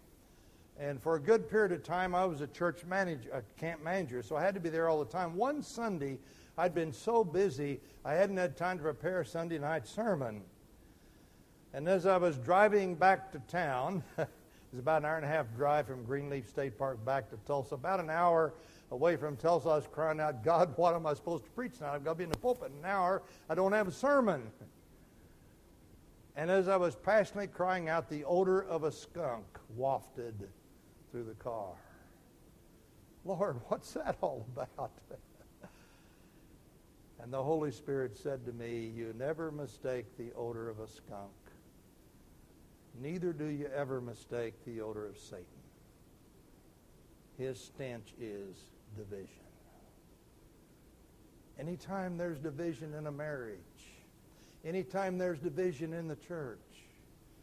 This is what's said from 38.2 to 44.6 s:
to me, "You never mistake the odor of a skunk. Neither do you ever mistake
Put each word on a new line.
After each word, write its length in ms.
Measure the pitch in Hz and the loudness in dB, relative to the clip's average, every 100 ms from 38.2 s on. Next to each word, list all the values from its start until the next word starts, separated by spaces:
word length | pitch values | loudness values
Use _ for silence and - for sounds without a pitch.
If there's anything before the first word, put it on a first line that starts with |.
| 147 135 120 | -6 -6 -8
to 60 | |
me, 360 | 117 117 117 113 | -8 -6 -6 -6
"You 260 | 113 113 | -8 -10
never 380 | 113 135 160 160 | -6 -4 -4 -6
mistake 640 | 147 135 - 131 127 113 - | -6 -10 -8 -4 -4 -6 -12
the 160 | 117 | -12
odor 360 | 117 117 113 113 | -8 -6 -6 -8
of 100 | 110 | -8
a 80 | 110 | -12
skunk. 440 | - - 104 101 - - - - - - - - - - - - - - - - 120 | -14 -16 -14 -14 -18 -20 -20 -20 -20 -20 -20 -20 -20 -20 -20 -20 -20 -20 -20 -20 -12
Neither 320 | 139 180 175 | -8 -4 -2
do 140 | 156 151 | -2 -4
you 220 | 147 143 | -4 -4
ever 340 | 135 135 131 | -2 -2 -2
mistake 520 | 120 110 - 120 113 104 | -4 -10 -8 -4 -4 -6